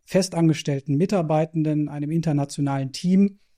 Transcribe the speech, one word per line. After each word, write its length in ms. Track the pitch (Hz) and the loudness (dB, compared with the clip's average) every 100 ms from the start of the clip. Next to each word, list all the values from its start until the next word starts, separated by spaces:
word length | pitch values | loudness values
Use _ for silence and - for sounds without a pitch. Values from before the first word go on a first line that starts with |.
festangestellten 920 | - 185 185 170 165 156 - 139 - 139 | -2 0 0 2 2 2 -2 -4 -2 0
Mitarbeitenden, 920 | 190 202 156 156 160 165 156 151 151 | 0 0 0 0 0 -2 -2 0 -2
einem 240 | 147 147 | -4 -4
internationalen 800 | 165 156 143 139 - 139 139 135 | -2 0 0 -2 -2 -2 -2 -4
Team 480 | - 180 190 196 196 _ | -4 2 4 2 -2 _